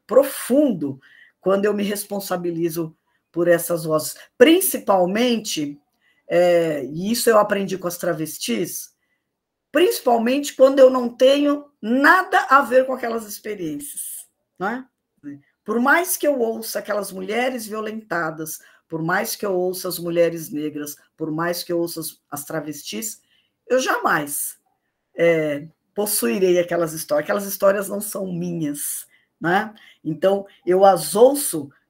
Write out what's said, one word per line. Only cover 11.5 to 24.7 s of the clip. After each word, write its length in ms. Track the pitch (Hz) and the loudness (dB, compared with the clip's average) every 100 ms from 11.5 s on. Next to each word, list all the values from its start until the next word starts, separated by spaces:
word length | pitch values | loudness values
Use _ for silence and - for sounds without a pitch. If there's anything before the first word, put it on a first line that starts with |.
| 294 - _ | 0 -6 _
nada 640 | 214 247 302 359 370 370 - | -2 2 4 4 4 0 4
a 120 | 269 | 2
ver 240 | 226 254 | 4 2
com 80 | 262 | 2
aquelas 340 | 247 233 226 214 | -2 -4 -6 -8
experiências, 960 | - 220 202 165 143 143 - - - - _ _ - | -12 -12 -8 -8 -8 -10 -14 -14 -16 -18 _ _ -8
não 120 | 190 | -6
é? 160 | 247 262 _ _ _ 143 143 _ _ | -6 -12 _ _ _ -18 -18 _ _
Por 160 | - 226 | -4 0
mais 360 | 262 330 349 | 4 4 2
que 120 | - 294 | 0 0
eu 120 | 269 | 0
ouça 380 | 226 220 220 220 | -2 -4 -8 -8
aquelas 340 | 208 208 190 | -6 -6 -6
mulheres 540 | 185 190 220 254 254 | -8 -6 -4 -4 -6
violentadas, 920 | 220 214 214 220 - 170 160 156 156 - - _ _ | -8 -10 -8 -12 -6 -4 -4 -6 -10 -12 -18 _ _
por 140 | 160 | -6
mais 340 | 165 190 220 | -2 -2 -4
que 80 | - | -6
eu 100 | 208 | -4
ouça 320 | 180 180 185 180 | -2 -2 -4 -8
as 100 | 165 | -8
mulheres 540 | 170 170 170 165 151 | -2 2 2 0 -8
negras, 440 | 147 151 147 147 - _ - | -6 -6 -8 -10 -14 _ -10
por 140 | 160 | -6
mais 320 | 156 170 175 | -4 -4 -4
que 100 | - | -4
eu 60 | 170 | -4
ouça 220 | 170 165 | -4 -6
as, 200 | 160 - _ | -12 -14 _
as 160 | 143 | -14
travestis, 720 | - 160 151 147 - 208 220 - _ _ _ _ - | -8 -8 -8 -12 -12 -10 -10 -12 _ _ _ _ -2
eu 120 | 254 | 0
jamais, 800 | 269 480 381 170 143 - - - _ | 0 -2 0 0 -2 -8 -8 -12 _